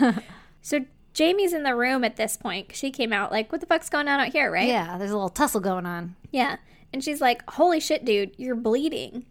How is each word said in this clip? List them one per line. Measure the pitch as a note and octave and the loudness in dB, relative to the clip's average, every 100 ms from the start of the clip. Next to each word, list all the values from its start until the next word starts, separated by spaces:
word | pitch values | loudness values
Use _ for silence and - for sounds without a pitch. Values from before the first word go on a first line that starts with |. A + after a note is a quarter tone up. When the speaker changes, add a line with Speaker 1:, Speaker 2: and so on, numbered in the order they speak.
| B3+ F#3 - - - _ - | 4 2 -6 -18 -20 _ -2
Speaker 1:
So | D4 C4 _ _ | -2 -2 _ _
Jamie's | - D#4+ G4+ F#4 | 2 2 4 0
in | E4 | 0
the | C#4 A#3+ | 0 0
room | B3+ C4 A3+ | 2 2 0
at | A3+ | -2
this | G#3+ - | -4 -4
point | G#3 F#3 - | -6 -6 -8
'cause | - | -8
she | C#4 | -6
came | C4+ A#3 | -4 -2
out | G3+ G3+ | 0 0
like, | A3 G#3+ | -2 -2
"What | D#4+ | -4
the | E4+ | 0
fuck's | E4 - | 0 0
going | D4 D4 | -2 2
on | C#4 | 2
out | C4 | 2
here," | D4 A#3 | 0 0
right? | E3+ B3 | 2 2
Speaker 2:
Yeah, | A#3 E3+ F3+ | 2 -2 -4
there's | G3+ | -4
a | G#3 | -2
little | F#3 | -2
tussle | - C#4+ G#3 | 0 0 2
going | F#3+ F#3 F3 | 0 -2 -4
on. | E3+ F3 - - | -6 -8 -12 -4
Speaker 1:
Yeah. | C4+ C4+ - - - - | -2 0 -4 -12 -20 -12
And | C4+ | -8
she's | D4+ D4 | -6 0
like, | B3+ A#3+ - | 2 2 -2
"Holy | - F4 D#4+ | 4 4 4
shit, | - D#4 B3+ | 2 0 2
dude, | G#3 G3 - | 2 0 -6
you're | B3+ A#3 | -6 -2
bleeding," | A3+ B3+ D#4 D#4+ C3 B3 - | 0 2 0 -4 -8 -12 -14